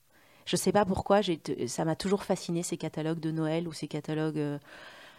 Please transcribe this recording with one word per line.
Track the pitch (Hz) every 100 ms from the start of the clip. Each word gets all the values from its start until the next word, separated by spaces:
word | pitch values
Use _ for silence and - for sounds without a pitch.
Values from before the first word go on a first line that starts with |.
| _ _ - - -
Je | 180
sais | -
pas | 202 202
pourquoi, | 185 - 202
j'ai | 208 160
t-, | - - 120
ça | -
m'a | 165 156
toujours | 190 196
fasciné, | - 185 - 170
ces | 170 -
catalogues | 160 - 156 165
de | 156
Noël | 160 156 160 175
ou |
ces | 156 151
catalogues, | 151 147 156 156 151
euh, | 147 143 - - - - -